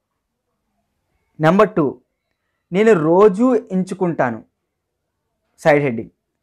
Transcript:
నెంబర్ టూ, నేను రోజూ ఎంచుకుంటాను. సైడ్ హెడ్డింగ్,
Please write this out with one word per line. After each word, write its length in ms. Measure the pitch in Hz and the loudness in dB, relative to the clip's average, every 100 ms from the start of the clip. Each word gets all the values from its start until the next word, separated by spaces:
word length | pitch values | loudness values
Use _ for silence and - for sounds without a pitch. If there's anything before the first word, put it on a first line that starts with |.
| _ _ _ _ _ _ _ _ _ _ _ _ _ - | _ _ _ _ _ _ _ _ _ _ _ _ _ -4
నెంబర్ 320 | 156 196 196 | 0 2 2
టూ, 140 | 180 139 - _ _ _ _ _ _ - | 0 -4 -6 _ _ _ _ _ _ -8
నేను 220 | 180 220 190 | -2 2 2
రోజూ 460 | 151 175 214 190 254 240 - | 2 4 2 2 0 0 -4
ఎంచుకుంటాను. 720 | 185 185 190 185 156 127 113 - _ _ _ _ _ _ _ _ _ _ _ | -6 -6 -6 -4 -2 -4 -6 -16 _ _ _ _ _ _ _ _ _ _ _
సైడ్ 220 | 165 147 | 0 0
హెడ్డింగ్, 300 | 143 113 113 _ _ _ | 0 -6 -12 _ _ _